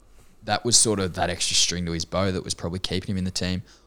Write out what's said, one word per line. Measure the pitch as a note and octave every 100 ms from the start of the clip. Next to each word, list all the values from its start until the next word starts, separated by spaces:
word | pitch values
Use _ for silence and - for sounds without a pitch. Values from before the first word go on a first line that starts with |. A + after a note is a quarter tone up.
| - - - - G#2+
that | G#2 A#2+
was | A2
sort | A2+ G2+
of | F#2 D2+
that | F2
extra | E2+ - F2
string | - E2+ F2
to |
his | E2 -
bow | F2 G2
that | F#2
was | -
probably | - F2 F2+
keeping | - F#2 -
him | F#2+
in |
the | F#2
team. | - F2+ F#2 - -